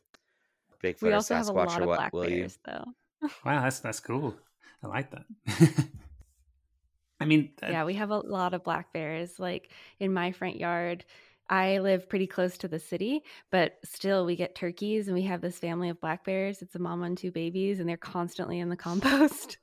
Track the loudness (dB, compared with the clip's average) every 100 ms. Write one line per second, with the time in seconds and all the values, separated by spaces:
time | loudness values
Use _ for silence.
0 | _ -20 _ _ _ _ _ -4 -4 0
1 | 2 2 2 0 2 2 2 2 2 2
2 | 0 -2 0 0 -2 -8 -12 -10 -12 -16
3 | _ -6 -6 -4 0 2 2 -2 -6 -8
4 | -4 -2 -2 -6 _ _ -20 -14 -6 -6
5 | -6 -12 -18 -10 0 6 6 6 0 -4
6 | -20 -20 -20 _ _ _ _ _ _ _
7 | _ -2 4 4 4 -4 -4 -2 -2 -2
8 | -2 -2 -2 -2 0 -2 -2 -4 -4 -6
9 | -4 -6 -8 -6 -6 -6 -10 -20 -18 -4
10 | 0 0 0 -2 -6 -4 -2 -2 -2 -6
11 | -10 -20 -20 _ 0 2 4 4 4 2
12 | 2 0 0 0 0 0 -6 -6 -4 -4
13 | 0 -2 -4 -18 0 2 2 0 -16 -4
14 | 2 2 2 0 -2 -4 -6 -4 -2 -2
15 | 0 0 0 -2 -4 -4 -4 -2 -4 -4
16 | -4 -4 -2 -2 -2 -6 -10 -6 -4 -4
17 | -4 -4 -4 -4 -4 0 0 0 -2 -4
18 | -6 -6 -4 -4 -4 -4 -4 -4 -2 2
19 | 4 6 4 2 -12 0